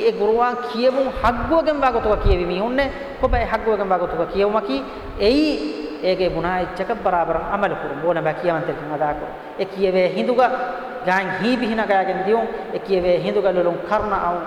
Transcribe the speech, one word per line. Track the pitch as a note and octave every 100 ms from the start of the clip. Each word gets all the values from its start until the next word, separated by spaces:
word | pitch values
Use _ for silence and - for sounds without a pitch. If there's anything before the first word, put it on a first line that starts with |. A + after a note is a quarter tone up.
ඒ | A3+
ගුරුවාන් | F#3 G#3 A3+ A#3+ A#3
කියවුන් | A#3 A3+ B3+ C4 C4
හග්ගුවගෙන් | - A3 A#3+ A#3+ E4 D4+ D4
බා | C4+
ගොතුග | A#3 A3 G3+
කියවි | - F#3 F3
මි | F3+
හුන්නේ. | A3 C4 C4+ - - -
කොබයි | B3+ B3
හග්ගුවගෙන් | A3 A3 G#3+ G#3 G3
බා | F3+
ගොතුග | F3 D#3+ E3+
කියවුම | F#3+ G3+ G#3+
කි | G#3 C4+ - - - -
එයි | G3+ C#4+ D4+ C4+ - - - -
ඒගේ | F#3 F3+ F3+
ගුණා | D#3+ E3+ F#3
ඉච්ඡක | F3 - F#3+ A3
බරාබර | F#3+ F3+ D#3+ D#3+ D#3
අමල | G3+ G3
කුරු. | C#3+ D3 C#3
ඕන | D#3+ E3+
බා | D#3
කියවන්ත | D3+ F3 E3 D#3+
කින් | C#3 D3+
අදා | D3 D3+
කරු. | C#3+ - - - -
ඒ | F#3+
කියවේ | F#3+ F#3+ F#3 F3+
හිඳුග | F3 A3+ A#3+ A#3+ B3+ - - - -
ගාන් | F3 F#3+ F#3
හී | - G#3+ B3+
බිහින | A#3 A3
ගාගෙන් | G3+ G3 F#3 F3+
දියුන් | F#3+ A3+ A3 - -
ඒ | F3
කියවේ | - F#3+ F3+ F3
හිඳුග | F3+ G#3 F#3+
ලලුන් | F3 F3 E3+
කරන | - G#3+ G#3 F#3+
අවුන් | F3 F3